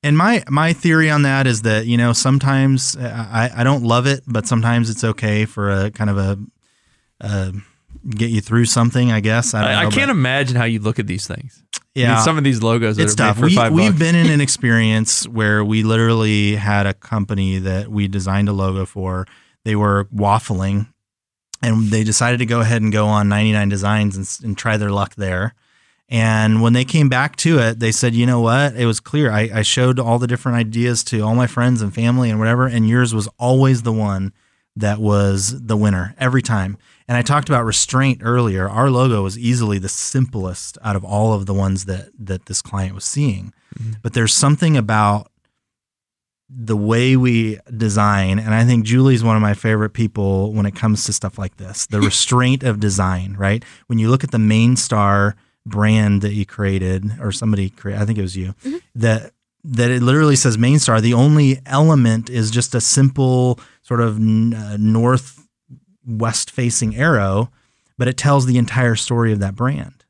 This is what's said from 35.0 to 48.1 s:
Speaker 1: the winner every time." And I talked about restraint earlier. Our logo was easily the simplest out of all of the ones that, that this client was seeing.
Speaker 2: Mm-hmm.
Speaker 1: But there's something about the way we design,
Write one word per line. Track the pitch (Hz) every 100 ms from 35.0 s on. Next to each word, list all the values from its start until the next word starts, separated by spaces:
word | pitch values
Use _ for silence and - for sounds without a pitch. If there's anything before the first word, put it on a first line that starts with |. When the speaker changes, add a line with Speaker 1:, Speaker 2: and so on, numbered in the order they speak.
| 107 101 101 98 98 131 120
Speaker 1:
the | 107
winner | 104 95 90 -
every | 127 131
time." | 120 110 95 101 _ _ -
And | 120
I |
talked | 120 147 143
about | 135 113
restraint | 104 - 131 135 123
earlier. | 113 123 117 95 95
Our | 104 135
logo | 123 127 110
was | 95 101
easily | 120 123 110 101
the | 92
simplest | - - 135 131 117 92 90 - -
out | 110 98
of | 92
all | 101 110
of | 107 98
the |
ones | 98 98 95 95
that, | 92 - _
that | 101 92 -
this | 101
client | - 98 95 95
was | -
seeing. | 143 143 98 95 - _ -
Speaker 2:
Mm-hmm. | 110 110
Speaker 1:
But | 117
there's | 123 113
something | - 139 147 165 147
about | 107 110 104 104 - _ _ _ _ _ _ _ _ _ _ _ _
the | 131 110 107
way | 104 113 123 131
we | 127 117 110 104 - 117
design, | 110 104 104